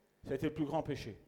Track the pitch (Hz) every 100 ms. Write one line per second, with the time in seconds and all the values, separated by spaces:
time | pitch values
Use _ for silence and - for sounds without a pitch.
0 | _ _ - 139 151 147 143 156 147 131
1 | 123 98